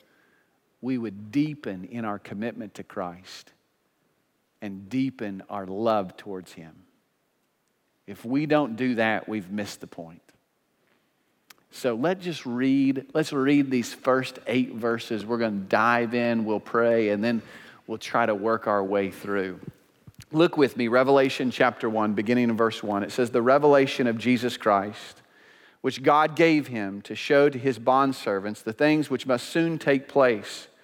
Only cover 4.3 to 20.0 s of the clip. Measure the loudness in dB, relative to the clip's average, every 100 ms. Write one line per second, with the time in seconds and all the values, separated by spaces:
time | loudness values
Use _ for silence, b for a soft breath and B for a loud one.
4.3 | _ _ _ -12 -12 -6 -4 -4 -4 -10
5.3 | -10 -10 -10 -8 -2 0 0 -2 -10 -12
6.3 | -12 -14 -20 -20 -20 _ _ _ _ _
7.3 | _ _ _ _ _ _ _ -20 -14 -4
8.3 | -4 2 2 2 -2 -2 2 0 0 -4
9.3 | -8 -6 -8 -8 -10 -16 -16 -16 -18 _
10.3 | _ _ _ _ _ _ _ _ _ _
11.3 | _ _ -20 _ -4 -2 0 -2 -2 -6
12.3 | -8 -6 -2 2 2 2 0 -2 -2 -2
13.3 | 0 2 4 2 0 -2 -4 0 0 0
14.3 | -8 -2 0 -2 -2 -2 -2 -4 -6 -4
15.3 | -2 -2 -4 0 2 4 2 0 0 0
16.3 | 0 -2 -4 -2 0 4 4 2 0 0
17.3 | -2 B B B B -12 -10 -4 0 0
18.3 | 0 0 0 0 0 0 0 -2 -6 -6
19.3 | -4 -4 -8 -16 -20 _ _